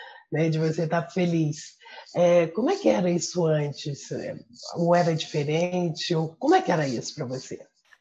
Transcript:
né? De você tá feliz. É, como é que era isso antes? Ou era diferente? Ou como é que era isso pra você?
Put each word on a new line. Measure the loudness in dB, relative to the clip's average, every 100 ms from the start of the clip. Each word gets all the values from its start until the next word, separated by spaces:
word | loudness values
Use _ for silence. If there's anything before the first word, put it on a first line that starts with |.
| -18 -20 -8
né? | 0 0
De | 2
você | 0 0 0
tá | -2
feliz. | -2 -2 0 2 0 -2 -10 _ -20 -20 -8
É, | 2 6 6 4
como | 0 0
é | 2
que | 2
era | 2 2
isso | 0 -2 0 2
antes? | 2 0 -4 -8 -10 -8 -8 -8 -10 -14 -20 -14 -2
Ou | 2 4
era | 4 0
diferente? | -2 -4 0 0 0 0 -2 -4 -2
Ou | -2 -2 -2
como | 2 4
é |
que | 4
era | 0 0
isso | -4 -8 -8
pra | -8
você? | -8 -10 -16 -16 _ _ _